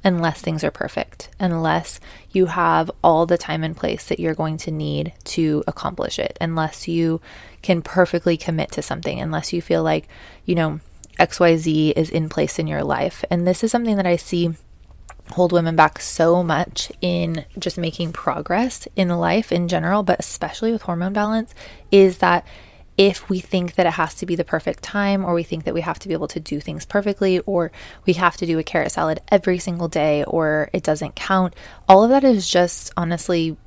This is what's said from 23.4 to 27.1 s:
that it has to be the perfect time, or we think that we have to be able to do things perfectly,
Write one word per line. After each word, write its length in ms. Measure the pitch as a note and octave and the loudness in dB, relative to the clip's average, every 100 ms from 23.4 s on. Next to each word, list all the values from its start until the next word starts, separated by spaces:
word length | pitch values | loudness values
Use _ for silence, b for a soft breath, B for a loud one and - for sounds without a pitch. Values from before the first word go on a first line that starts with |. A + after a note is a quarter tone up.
| - F#3+ F3 - | -2 -4 -2 2
that 100 | F3 | 0
it 80 | |
has 200 | D#3+ D#3 - | 2 -4 -4
to 100 | F3+ | -4
be 100 | E3+ | -4
the 80 | |
perfect 400 | E3 D#3+ - - | -2 -2 -4 -8
time, 400 | - G#3 G3+ G3 | -6 -2 0 0
or 100 | F3+ | 0
we 100 | E3+ | -2
think 200 | E3 E3 | -2 -6
that 100 | D#3+ | -4
we 80 | E3 | -4
have 160 | E3+ D#3+ | -4 -8
to 100 | F#3+ | -6
be 60 | |
able 140 | E3 E3+ | -6 -4
to 120 | - | -8
do 200 | D#3+ D3 | -6 -8
things 260 | - D#3 - | -8 -12 -4
perfectly, 540 | G#3 G3+ | -2 -2